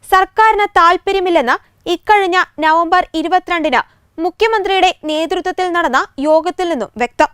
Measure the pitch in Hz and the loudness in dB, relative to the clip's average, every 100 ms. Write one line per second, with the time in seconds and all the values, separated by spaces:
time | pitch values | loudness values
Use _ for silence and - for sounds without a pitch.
0 | - 381 381 - 440 427 415 - 339 359 | 2 0 2 2 2 2 0 4 4 2
1 | - 392 370 339 240 330 _ _ - 349 | -2 -2 0 0 0 -4 _ _ -6 -6
2 | - 415 381 370 - - 311 320 339 359 | 2 2 2 0 -2 -2 0 2 2 0
3 | - 320 320 370 - 349 311 - - _ | 0 -4 -2 -2 -2 -4 0 0 -2 _
4 | _ - 339 - 440 440 370 381 370 - | _ -8 -6 -2 0 0 -2 0 0 -2
5 | 302 311 320 370 370 359 370 339 330 285 | -6 -4 -4 -4 -4 -4 -2 -2 0 -2
6 | 392 - 285 320 320 359 359 302 208 - | -4 -6 0 0 0 -4 -4 -4 -6 -6
7 | 240 - 226 | -6 -2 -4